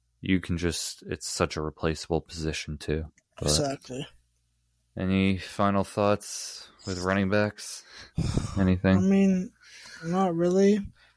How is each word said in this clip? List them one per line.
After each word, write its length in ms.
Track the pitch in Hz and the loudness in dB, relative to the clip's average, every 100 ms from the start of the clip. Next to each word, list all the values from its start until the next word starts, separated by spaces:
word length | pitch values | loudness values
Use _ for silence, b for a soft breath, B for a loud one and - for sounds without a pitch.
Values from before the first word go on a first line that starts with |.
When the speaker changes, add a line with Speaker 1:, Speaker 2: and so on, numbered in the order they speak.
| _ _ | _ _
Speaker 1:
you 180 | 98 92 | 0 0
can 180 | - 85 | 0 -2
just, 460 | 85 78 - - | -2 -2 -6 -10
it's 240 | 98 85 - | -10 -8 -6
such 260 | - 85 - | -2 -2 -2
a 40 | |
replaceable 600 | 78 - 82 80 - 82 | -8 -4 -4 -4 -2 -4
position 560 | - 80 78 78 - 76 | -4 -6 -6 -6 -8 -8
too. 340 | - 78 78 - _ - | -4 -4 -6 -14 _ -6
But 100 | - | 0
Speaker 2:
Exactly. 580 | 156 143 139 - 127 151 - _ _ _ _ _ _ _ - | 0 0 -6 -10 -10 -12 -16 _ _ _ _ _ _ _ -6
Speaker 1:
any 400 | 92 95 95 92 | 0 2 2 0
final 460 | - - 101 98 | -4 0 2 2
thoughts 840 | 92 - 101 104 - - - - - _ - | 0 2 2 2 -2 -12 -12 -14 -20 _ -8
with 140 | 90 | -4
running 300 | 90 98 95 | 0 2 2
backs? 540 | 104 104 - - - B B B B | 2 0 -4 -12 -14 B B B B
Speaker 2:
<sighs> 400 | B B - - | B B -2 2
Speaker 1:
Anything? 400 | 95 92 95 95 | 2 4 4 4
Speaker 2:
I 40 | |
mean, 500 | 190 196 196 185 185 B B B B B 165 | 4 4 4 2 -2 B B B B B -4
not 280 | 180 190 165 | 0 0 2
really. 440 | 175 185 196 208 202 b b | 2 6 6 4 0 b b